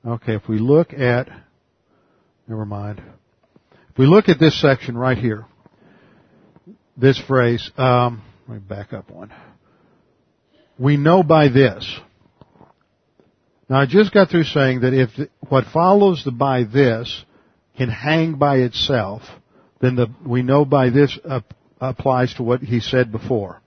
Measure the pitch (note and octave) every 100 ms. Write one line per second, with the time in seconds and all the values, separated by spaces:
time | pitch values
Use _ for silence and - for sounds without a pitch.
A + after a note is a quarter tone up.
0 | A#2+ A#2 - G#2+ - A2 A#2 D3+ E3+ C3
1 | B2 A#2+ - - _ _ _ _ _ _
2 | _ _ _ _ - A2 G#2 G2+ G#2 G#2
3 | G2 _ _ _ _ _ _ _ _ -
4 | C3+ G3 G3+ D#3+ D#3+ - D3 C3 - A#2
5 | B2+ A#2+ A#2+ G#2+ A2+ _ _ _ _ _
6 | _ _ _ _ _ _ _ - _ -
7 | C3 B2+ - C3 A#2+ A#2 - - B2+ B2
8 | B2 A2+ - _ - A2 G2 G2+ G2+ G#2+
9 | - - G#2 - - _ _ _ _ _
10 | _ _ _ _ _ _ _ - C3 D3
11 | D3+ F#3 D#3 D#3 D3 B2+ B2+ F#2+ - -
12 | _ _ _ _ _ _ _ _ _ _
13 | _ _ _ _ _ _ _ C3 C#3 F3
14 | G3+ G#3 F#3+ E3+ D#3 D3 C3+ B2+ B2+ C3
15 | B2 - D3+ _ - C3+ - D#3+ F3+ G#3
16 | G3+ D#3+ C#3+ A#2+ C#3 B2+ A2 C3 C3 A2+
17 | A#2 - _ _ _ _ _ - B2+ A2+
18 | C#3 D#3+ E3 C#3 C#3+ C3+ B2 - - B2+
19 | G2 G#2+ - - _ _ _ _ B2+ B2
20 | A#2 B2 C#3 B2 B2 C#3 C#3+ C#3+ B2+ C3
21 | C#3+ - E3 C3 - - _ _ C3 B2
22 | C#3 B2+ B2+ - A#2 B2 B2 A#2+ - B2+
23 | A#2+ G#2+ - A#2+ G2+ -